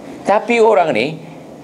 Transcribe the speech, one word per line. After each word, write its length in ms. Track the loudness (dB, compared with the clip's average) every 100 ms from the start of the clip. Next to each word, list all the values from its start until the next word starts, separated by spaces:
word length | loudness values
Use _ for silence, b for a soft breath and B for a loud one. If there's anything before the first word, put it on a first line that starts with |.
| -18 -8
Tapi 400 | 0 0 2 2
orang 320 | 4 4 2 0
ni 240 | -2 -6 -16 -20 -20 -20